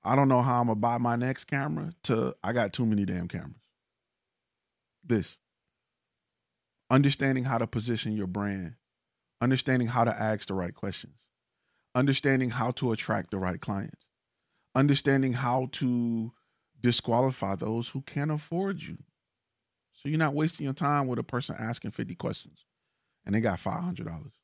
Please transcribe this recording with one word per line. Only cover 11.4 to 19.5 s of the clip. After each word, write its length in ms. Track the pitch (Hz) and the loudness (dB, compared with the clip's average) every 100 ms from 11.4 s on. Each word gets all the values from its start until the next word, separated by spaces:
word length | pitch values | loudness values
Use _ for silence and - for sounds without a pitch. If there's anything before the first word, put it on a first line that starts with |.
| _ _ _ _ _ | _ _ _ _ _
understanding 560 | 127 139 135 143 135 127 | 2 4 4 4 2 2
how 220 | 117 120 | 0 -2
to 200 | 123 127 | 0 -2
attract 380 | 110 - 107 87 | -2 0 -2 -2
the 80 | 98 | -2
right 220 | 92 87 | -2 -2
clients, 440 | - 101 - - _ _ _ _ _ _ _ | -4 -6 -6 -12 _ _ _ _ _ _ _
understanding 600 | 127 143 139 143 139 135 | 2 4 4 4 2 2
how 340 | 120 131 127 131 | 0 0 0 -2
to 600 | - 127 120 117 113 113 - _ _ _ _ | -2 0 0 0 -2 -4 -10 _ _ _ _
disqualify 760 | 120 120 - 117 131 127 98 | 2 2 2 2 2 0 -4
those 340 | 98 113 113 117 | -2 -2 -4 -4
who 140 | 139 | -10
can't 280 | - - 147 | -8 -4 -2
afford 520 | 151 - 170 196 196 | -4 -4 -4 -2 -4
you. 160 | - - - _ _ _ _ | -8 -14 -18 _ _ _ _